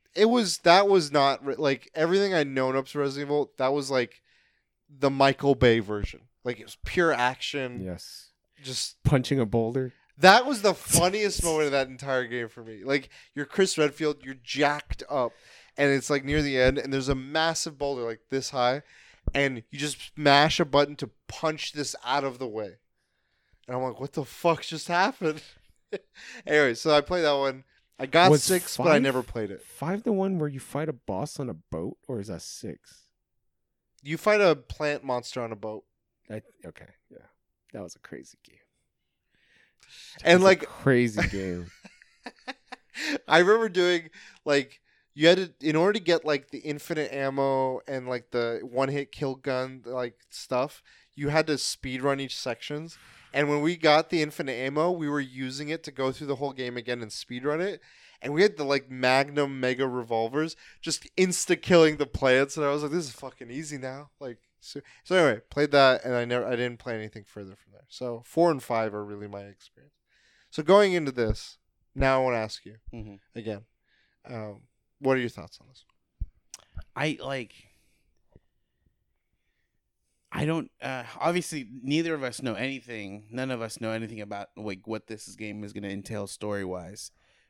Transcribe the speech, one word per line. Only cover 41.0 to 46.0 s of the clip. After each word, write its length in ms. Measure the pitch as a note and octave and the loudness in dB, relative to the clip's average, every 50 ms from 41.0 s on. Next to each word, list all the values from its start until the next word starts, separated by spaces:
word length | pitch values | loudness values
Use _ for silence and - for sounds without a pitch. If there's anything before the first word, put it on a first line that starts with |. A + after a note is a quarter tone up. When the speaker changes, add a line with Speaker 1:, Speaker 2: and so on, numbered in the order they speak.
| B2 A#2 G#2 G#2 - - | 4 2 0 -2 -2 -2
Speaker 2:
game. 380 | G2+ G2 F#2+ F#2 F2 F2 F2 F2 - _ - - - _ _ _ _ _ _ | -2 -4 -4 -6 -6 -8 -10 -12 -16 _ -20 -20 -20 _ _ _ _ _ _
Speaker 1:
<laughs> 1000 | - - _ _ - C4+ - _ _ - - _ _ - B3 D#4 D#4 D4 - - | -20 -20 _ _ -16 -16 -16 _ _ -20 -20 _ _ -14 -10 -6 -6 -6 -6 0
I 120 | - D#3 E3 | 4 4 6
remember 300 | F3+ F#3+ G#3+ A3+ A3+ G#3+ | 6 6 4 4 2 0
doing, 400 | F3 F#3 F3+ F3 F3 E3+ E3 D#3 - - - - - _ _ | 0 2 2 2 2 0 -2 -8 -16 -20 -20 -20 -20 _ _
like, 360 | D3+ C#3+ C#3+ C#3 C#3+ - _ _ _ _ _ _ _ _ | 0 2 2 0 -2 -8 _ _ _ _ _ _ _ _
you 140 | D3 D3+ | 4 6
had 100 | E3 F3+ | 6 6
to, 160 | F#3 F#3+ E3 - _ - | 6 2 -4 -10 _ -2
in 80 | D#3 D3+ | 0 2
order 180 | D#3 F3 G3+ G#3 | 2 2 2 0
to 60 | A3 | 0